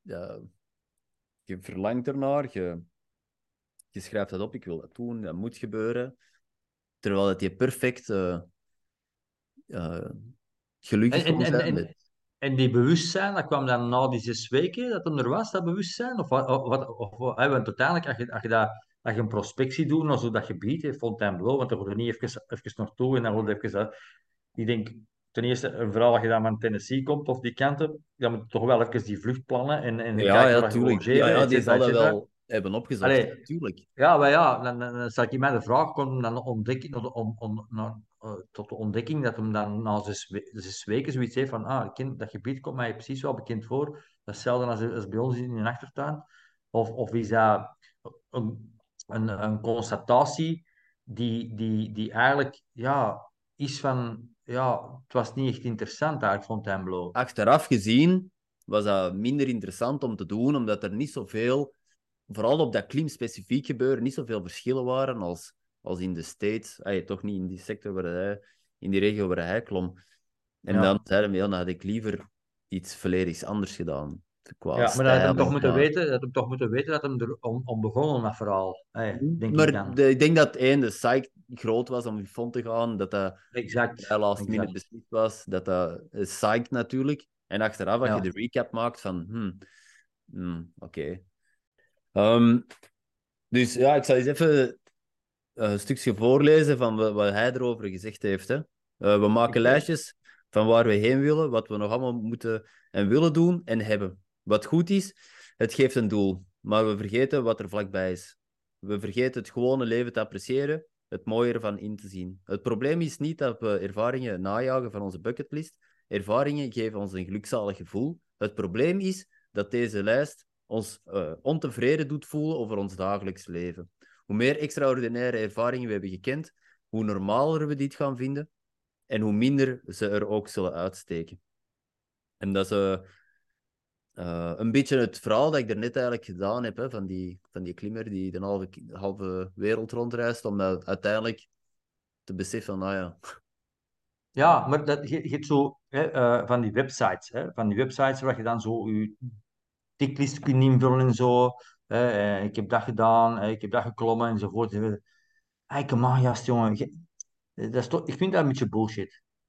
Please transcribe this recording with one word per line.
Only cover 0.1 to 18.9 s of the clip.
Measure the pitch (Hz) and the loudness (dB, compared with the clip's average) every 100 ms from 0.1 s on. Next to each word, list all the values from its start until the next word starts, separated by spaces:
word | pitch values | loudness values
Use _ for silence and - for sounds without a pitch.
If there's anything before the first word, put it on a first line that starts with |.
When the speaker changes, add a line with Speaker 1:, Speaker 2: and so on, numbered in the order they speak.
| 87 90 107 107 _ _ _ _ _ _ _ _ _ | -12 -12 -14 -18 _ _ _ _ _ _ _ _ _
Speaker 1:
je | - 95 | -14 -14
verlangt | 95 92 101 123 123 | -10 -4 -2 -2 -4
ernaar, | 135 135 143 131 | -4 -2 -2 -2
je, | - 90 85 85 _ _ _ _ _ _ _ _ _ _ | -6 -6 -6 -14 _ _ _ _ _ _ _ _ _ _
je | 98 | -14
schrijft | - 107 98 | -8 -6 -4
dat | 95 | -6
op, | 104 127 | -8 -10
"Ik | - | -10
wil | 82 | -10
dat | - - | -12 -12
doen, | 120 117 | -10 -8
dat | 98 85 | -8 -6
moet | 110 - | -8 -8
gebeuren." | 113 110 110 120 131 - _ _ _ _ _ _ _ _ | -8 -4 -4 -4 -6 -12 _ _ _ _ _ _ _ _
Terwijl | 107 98 98 | -2 2 2
dat | 95 | 2
je | 120 95 | -2 0
perfect, | 127 - 127 123 - | -2 0 -2 -2 -4
eh, | 98 90 87 87 _ _ _ _ _ _ _ _ _ _ _ - | -2 -2 -4 -8 _ _ _ _ _ _ _ _ _ _ _ -14
eh, | 104 82 85 - - 110 - _ _ _ _ | -10 -8 -8 -10 -14 -18 -20 _ _ _ _
gelukkig | - 107 117 151 | 0 4 4 4
Speaker 2:
En, | 165 | 2
en, | |
Speaker 1:
kon | 165 | 2
Speaker 2:
en, | 165 | 2
Speaker 1:
zijn | 123 | 2
Speaker 2:
en, | - | 2
Speaker 1:
met | - - - _ _ _ - | -2 -4 -10 _ _ _ -6
Speaker 2:
en | 139 131 | -2 2
die | 127 | 4
bewustzijn, | 117 123 170 156 190 202 | 6 6 4 2 -2 -2
dat | 190 151 | -2 0
kwam | 143 135 | 0 2
dan | 123 120 | 0 2
na | 123 131 | 2 2
die | 123 | 0
zes | 110 113 - | -4 -6 -2
weken | 127 180 180 247 | 0 0 -2 -4
dat | 202 170 | -4 -2
hem | 147 | -2
er | 123 | 0
was, | 175 220 | 0 -2
dat | 190 | -2
bewustzijn? | 170 185 180 - 240 240 | -2 -2 -4 -6 -6 -4
Of | 143 | 0
wat, | 131 135 | 0 2
of | 135 127 | 0 0
wat, | 135 - - | -2 -2 -8
of | 110 - | -10 -6
wat, | 127 113 | -4 2
hè, | 139 | 2
want | 135 104 | 2 0
uiteindelijk, | 95 135 175 165 | 0 2 2 -2
als | 110 | -6
je, | 120 | -6
als | 110 | -6
je | 113 | 0
dat, | 113 113 - - | 2 2 -2 -18